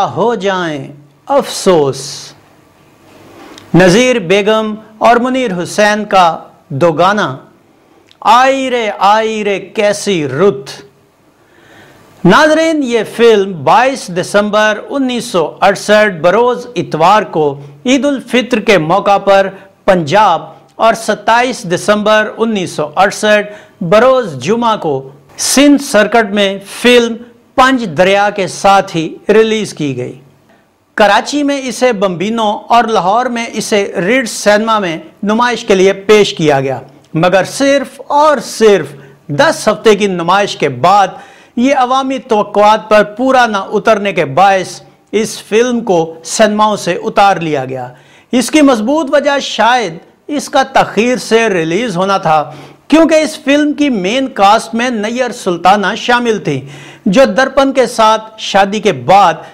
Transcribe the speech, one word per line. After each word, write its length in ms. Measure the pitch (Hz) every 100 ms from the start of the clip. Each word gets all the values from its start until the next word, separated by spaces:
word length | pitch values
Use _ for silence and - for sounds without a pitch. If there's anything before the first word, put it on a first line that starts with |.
| 175
हो 240 | 123 226 220
जाएं 520 | 196 185 165 147 139 - _ _ -
अफसोस, 760 | 277 - - 196 170 139 131 - - - - _ _ _ _ _ _ _ - - - - - - 165
नज़ीर 440 | 185 202 254 240 170
बेगम 500 | 202 202 220 220 214 - -
और 180 | 226 240
मुनीर 320 | 254 262 247
हुसैन 500 | 175 170 - 208 208 208
का 220 | 190 170 175 - _ -
दो 180 | 135 175
गाना 340 | 151 180 208 165 135 - _ _ _ _ _ _ - -
आई 400 | 240 269 269 262
रे 180 | 240 214
आई 520 | - 190 220 220 220
रे 160 | 208 190 185 -
कैसी 480 | 208 202 202 175 143
रुत। 380 | 139 196 139 - - - _ _ _ _ _ _ _ _ - - _ _ _
नाजरीन, 580 | 170 240 311 311 320 311
ये 200 | 254 233
फिल्म 480 | - - 233 208 196 170
बाईस 460 | 135 202 262 262 -
दिसंबर 680 | 175 165 202 208 208 214 208 -
उन्नीस 400 | 285 254 240 -
सौ 120 | 180 151 -
अड़सठ 640 | 196 190 - 214 214 170
बरोज़ 440 | 175 208 247 240 - 175
इतवार 480 | 143 156 170 214 214
को 180 | 170 147 139 - - 247
ईद 180 | 269 285
उल 120 | 262
फित्र 380 | - 247 247 233
के 160 | 208 185
मौका 380 | 156 196 202 196
पर 280 | 196 196 196 190 - _ -
पंजाब 680 | 185 143 196 202 160 - - _ -
और 160 | 170 220
सत्ताईस 680 | - 202 - 233 254 - 170
दिसंबर 600 | 170 - 214 202 214 214 -
उन्नीस 360 | 226 208 165 -
सौ 80 | 151 -
अड़सठ 560 | 196 190 214 208 202 - - -
बरोज़ 500 | 170 208 254 262 214 131
जुमा 360 | 135 233 233 208
को 160 | 165 135 135 - _ -
सिंध 400 | - 254 285 277
सर्किट 500 | - 208 196 233 208
में 300 | 208 196 196 -
फिल्म 420 | - 247 240 233 226 - _ _ -
पंज 300 | 254 262 214
दरिया 340 | 143 185 196 202
के 160 | 208 175
साथ 460 | - 196 196 190
ही 120 | 165 156 - -
रिलीज 420 | 208 220 220 196
की 200 | - 143
गई। 260 | 123 127 143 _ _ _ _ _ _ _ -
कराची 460 | 202 214 233 285
में 140 | 285 277
इसे 360 | 262 214 254
बम्बिनो 560 | 208 196 165 202 226 208 220 -
और 200 | 233 226
लाहौर 380 | 214 175 226 254
में 180 | 233 233
इसे 340 | 214 - 208 202 190
रिड्स 340 | 175 262 226
सिनेमा 440 | - 208 208 226 214
में 220 | 180 156 - -
नुमाइश 380 | 202 220 247 233
के 120 | -
लिए 180 | 190 190 196
पेश 280 | 190 214 196
किया 260 | - 151 139
गया, 200 | 135 123 - _ _ 160
मगर 280 | 180 190 185
सिर्फ 540 | - 277 277 262 -
और 380 | - 294 302 269
सिर्फ 520 | - - 214 190 139 - - - -
दस 320 | 147 311 - 220
हफ्ते 280 | 214 220 196
की 120 | 202
नुमाइश 440 | 180 170 196 196
के 140 | - 151 123
बाद 400 | 165 202 185 - - - _ -
ये 160 | 254
अवामी 440 | 277 247 269 262 269
तवक्कुआत 640 | - 214 202 202 208 220 220
पर 120 | 214 -
पूरा 320 | - 262 254 233
ना 140 | 202 -
उतरने 420 | 214 226 214 202
के 120 | 175 143
बायस 540 | 135 196 190 170 - - _ -
इस 260 | 208 220 -
फिल्म 400 | - 214 247 233
को 400 | 196 175 165 -
सिनेमाओं 520 | - - 214 214 214 208
से 180 | 175 175
उतार 420 | 220 208 196 175
लिया 240 | 160 143
गया। 260 | 131 131 123 - _ _ -
इसकी 300 | 247 240 302
मजबूत 480 | 277 233 214 302 277
वजह 280 | 294 247 285
शायद 600 | - - 220 254 190 165 _ _ -
इसका 320 | 294 - 269 262
तखीर 520 | 220 175 196 240 247
से 300 | - 220 226
रिलीज 480 | 180 160 180 247 170
होना 220 | 190 190
था, 240 | 170 156 143 - - - -
क्योंकि 260 | 311 320 311
इस 200 | 311 -
फिल्म 280 | 262 285 302
की 160 | 294 294
मेन 380 | 220 180 262 262
कास्ट 460 | - 196 220 214
में 160 | 226 247
नैयर 420 | 226 214 247 247
सुल्ताना 600 | - 190 170 180 208 185 220
शामिल 420 | - 240 240 208
थी, 280 | 165 135 - - - - 214
जो 180 | 202 247
दर्पण 460 | 202 269 277 277
के 140 | 269 226
साथ 520 | 226 220 220 - -
शादी 380 | - 190 196 214
के 120 | 208
बाद 520 | 135 123 190 180 160 -